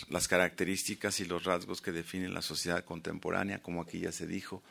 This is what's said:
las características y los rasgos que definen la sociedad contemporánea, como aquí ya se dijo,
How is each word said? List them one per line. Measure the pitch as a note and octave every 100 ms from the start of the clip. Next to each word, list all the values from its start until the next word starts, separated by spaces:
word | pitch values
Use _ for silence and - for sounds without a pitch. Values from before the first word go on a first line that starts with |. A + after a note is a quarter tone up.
| -
las | F2+ -
características | F2+ F2+ - F2+ F#2+ - G#2+ G2+ -
y |
los | F2 F2
rasgos | F#2 F2 F#2+ F#2
que | -
definen | E2 E2 F#2+ F#2
la | F#2
sociedad | - D#2 F2 F2
contemporánea, | - E2+ E2+ E2 E2+ F#2 G2 F#2+
como | - F2
aquí | E2 E2+
ya | F2
se | - E2+
dijo, | F#2 - F#2+ -